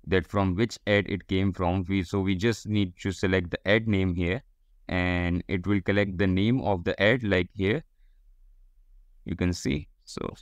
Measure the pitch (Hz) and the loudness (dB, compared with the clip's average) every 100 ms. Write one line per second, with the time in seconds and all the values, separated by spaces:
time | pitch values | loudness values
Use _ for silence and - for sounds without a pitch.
0 | - 92 85 101 95 90 117 - - 101 | -2 0 0 0 0 2 -2 -2 0 2
1 | 90 95 - 95 98 90 87 95 92 98 | 2 -4 -2 0 0 0 0 0 0 -2
2 | 87 101 95 92 113 110 107 107 95 - | -2 -2 0 0 0 -2 -2 -2 -2 -4
3 | 98 92 98 95 87 - 92 110 113 98 | -6 -2 0 0 0 -4 0 0 2 0
4 | 92 87 85 110 - _ _ _ - 90 | 0 0 -2 -2 -6 _ _ _ -6 -2
5 | 90 90 87 87 - 95 92 101 - 101 | 0 0 0 -2 -2 -4 0 0 2 0
6 | 101 90 98 92 107 131 90 95 85 - | 0 0 2 2 2 2 0 0 -2 2
7 | 101 127 110 92 90 - 95 135 - _ | 2 2 2 0 0 -2 -2 -2 -4 _
8 | - _ - - - - - _ _ - | -20 _ -20 -20 -20 -20 -20 _ _ -20
9 | - - - 87 92 85 - 71 - _ | -20 -16 -10 -2 -2 0 -2 -4 -6 _
10 | - - 50 - | -16 -10 -10 -10